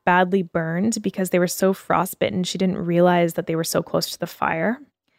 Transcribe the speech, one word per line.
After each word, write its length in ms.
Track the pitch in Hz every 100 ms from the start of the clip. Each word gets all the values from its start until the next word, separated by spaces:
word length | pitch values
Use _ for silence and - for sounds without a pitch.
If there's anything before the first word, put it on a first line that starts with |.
badly 380 | - 180 185 196
burned 600 | 175 170 160 170 214 226
because 280 | 202 - 190
they 80 | 180
were 80 | 175
so 260 | - 190
frostbitten 720 | 190 - 170 180 - - -
she 140 | 180 175
didn't 260 | 185 -
realize 500 | 170 175 180 175 170
that 120 | 165 170
they 100 | 160
were 80 |
so 180 | 165 170
close 280 | 165 - -
to 80 | -
the 80 | 170
fire. 520 | - - 165 160 262 285 _ _